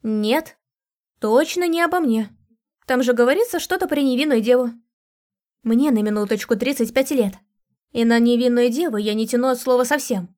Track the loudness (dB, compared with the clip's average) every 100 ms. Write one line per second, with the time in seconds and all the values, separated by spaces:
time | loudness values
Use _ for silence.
0 | -4 -2 0 -2 -2 _ _ _ _ _
1 | _ _ 2 2 2 -2 -2 0 0 0
2 | 0 0 -2 -10 _ _ _ _ -4 0
3 | 2 2 2 2 0 -2 -4 -4 -2 0
4 | 0 0 2 0 2 2 0 -8 _ _
5 | _ _ _ _ _ _ 0 2 2 2
6 | 0 -2 -2 -4 -2 -2 -2 -2 -2 0
7 | 0 0 -2 -4 _ _ _ _ _ -2
8 | 2 4 2 2 2 2 0 0 -2 -2
9 | -4 -4 -2 -2 0 -2 0 0 2 -2
10 | -2 -6 -6